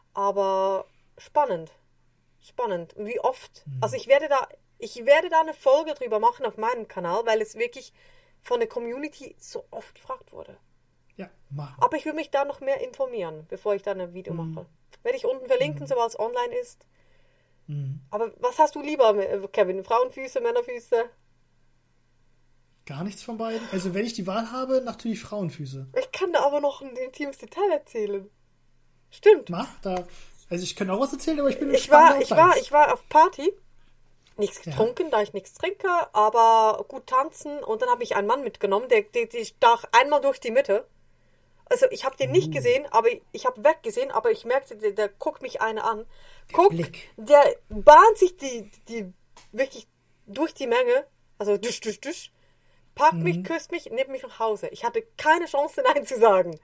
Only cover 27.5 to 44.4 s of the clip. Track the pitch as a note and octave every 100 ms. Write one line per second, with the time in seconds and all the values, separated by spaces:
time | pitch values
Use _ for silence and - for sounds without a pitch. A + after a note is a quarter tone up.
27.5 | - G4+ D4+ - A#3 G#3 G3+ G3 _ _
28.5 | _ _ _ _ _ _ - G4+ F#4 A3+
29.5 | F3 A#3+ - G3 F#3 F3+ - - - -
30.5 | F3 F3+ - F#3+ G3 C4+ C#4 - D4+ C#4
31.5 | C4 C#4 C#4 - D4 D#4+ C#4 B3+ - F4
32.5 | D#4+ - D4 C#4+ - - D4+ F4 - D#4
33.5 | G#4+ _ _ _ _ _ _ _ - G#3
34.5 | - - C#3+ A3 - E4 A#3 G#3 G3 -
35.5 | - E4+ G4+ F#4+ F4 - G#3+ G#3+ A#3 A3+
36.5 | A3+ A3 - - C4+ - B3+ D4+ - D4
37.5 | D4 - A3 B3+ B3 A#3+ - G3+ C4 B3
38.5 | - G3+ G3 B3+ A3 G#3 A#3+ A#3 A#3+ G#3+
39.5 | - A#3 A#3 - A#3 C4+ D4 C4+ C4 B3
40.5 | A#3 C#4 G3+ - _ _ _ _ _ _
41.5 | _ _ B4 C5 B4+ C5+ - - F4 D#3+
42.5 | D3+ A#3+ B3+ D4 A3 A3+ - - A3 C4
43.5 | B3+ C4 D#4+ - G#3 C4+ - A#3 -